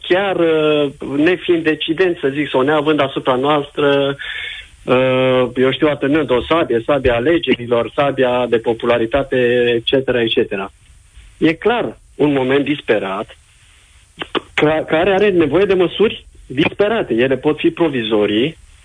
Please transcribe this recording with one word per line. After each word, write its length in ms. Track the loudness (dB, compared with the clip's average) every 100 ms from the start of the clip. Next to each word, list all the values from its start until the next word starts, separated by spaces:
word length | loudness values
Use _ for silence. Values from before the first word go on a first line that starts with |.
| -2
chiar, 280 | 0 0 0
uh, 540 | 2 2 2 2 0 -4 -6 0
nefiind 460 | 2 0 0 0
decidenți, 580 | 0 -2 -2 0 0 0
să 80 | -4
zic, 140 | -2 -2
sau 100 | 0
neavând 400 | 0 0 2 0
asupra 340 | 0 -4 -2
noastră, 840 | 0 0 0 -2 -2 0 2 0 -4 -10 -12 -12 -14 -18 -10
uh, 680 | -2 0 2 2 2 2 0 2
eu 160 | 0
știu, 160 | 2 0
atârnând 420 | 0 0 0 2
o 120 | 0 0
sabie, 340 | 0 0 -2 0
sabia 280 | 0 2
alegerilor, 760 | 0 2 0 0 -2 0 0 0
sabia 520 | -2 0 0 0 0 0
de 80 | 0
popularitate, 800 | 0 -2 0 0 0 -2 0 0 2 2 2 0
et 80 |
cetera, 380 | 0 0 0 0
et 80 | 0
cetera. 420 | 0 -2 -4 -10 _ -20 -20 -20 -20 -20 -2
E 140 | -2
clar 460 | 0 0 0 -2 -8 -12
un 180 | -2 0
moment 320 | 2 2 0
disperat, 720 | 0 -4 -2 -2 -2 -6 -10 -14 _ _ _ _ _ -20 _ -16 -8 -8 -8
ca-, 300 | -2 0 0 -2
care 220 | 0 2
are 200 | 2 2
nevoie 340 | 2 2 2
de 100 | 2
măsuri 520 | 2 0 2 0 -2 -16 -20 -8
disperate. 680 | -2 -2 0 0 0 -2
Ele 220 | 0 0 0
pot 220 | -2 0
fi 120 | 0
provizorii, 880 | 0 -2 -2 -2 0 0 0 -2 -6 -20 -20